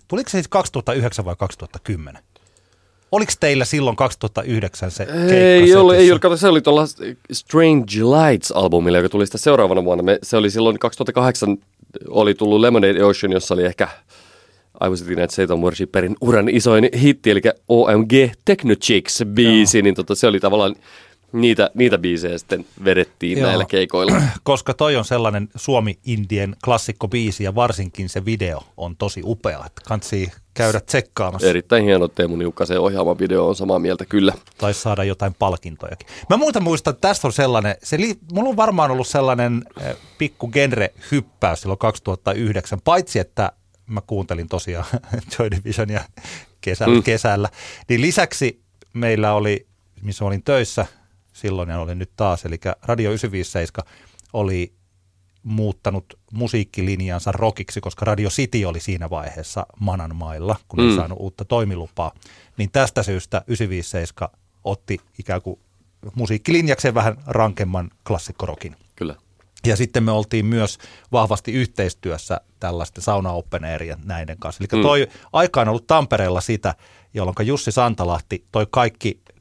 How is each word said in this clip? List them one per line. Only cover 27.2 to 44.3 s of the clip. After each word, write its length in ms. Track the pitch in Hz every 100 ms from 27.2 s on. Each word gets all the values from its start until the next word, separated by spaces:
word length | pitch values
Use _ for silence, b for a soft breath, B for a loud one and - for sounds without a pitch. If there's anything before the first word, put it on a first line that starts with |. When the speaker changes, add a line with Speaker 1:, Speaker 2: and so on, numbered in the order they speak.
| 110 92
Speaker 1:
ja 120 | 98 104
varsinkin 540 | 120 92 92 - 92
se 160 | 107 98
video 380 | 110 92 73 - -
on 180 | 87 82
tosi 240 | 101 98
upea, 400 | 95 107 - 71 -
että 160 | - -
kansi 460 | 107 - 101 92 - _
käydä 260 | - 113 107
tsekkaamassa. 680 | - 135 - - 92 92 95
Speaker 2:
Erittäin 360 | 87 - 117
hieno 240 | 104 92 87
Teemu 280 | - 85 85
Niukkasen 440 | 87 - 85 90
ohjaama 400 | 95 98 85 87
video, 280 | 92 92 87
on 80 | 95
samaa 240 | 95 92
mieltä 260 | 87 90 95
kyllä. 280 | 104 98 - _ -
Speaker 1:
Taisi 240 | 104 101
saada 220 | 113 101
jotain 300 | 98 92 101 -
palkintojakin. 680 | 98 85 87 78 - - - B B
Mä 80 | 208
muuten 260 | 302 226
muistan, 280 | 170 160 165
että 140 | 135 196
tässä 200 | 196 131
on 60 |
sellainen, 420 | 110 135 117 104 98
se 140 | - 156
li-, 220 | 220 196 160
mulla 160 | 180 262
on 80 | 220
varmaan 340 | 220 180 147
ollut 160 | 131 123
sellainen, 560 | 147 131 123 120 120 - -
äh, 140 | 135 - - -
pikku 300 | 151 - 117
genre-hyppäys 1120 | 139 139 113 95 - - 143 - - 95 80
silloin 160 | 95 95
kaksituhatta 560 | - - - 92 -
yhdeksän, 460 | 101 110 95 - 98
paitsi 360 | - 175 180 110
että 320 | 87 - 101 - _ _ -
mä 140 | 107 -
kuuntelin 400 | 104 87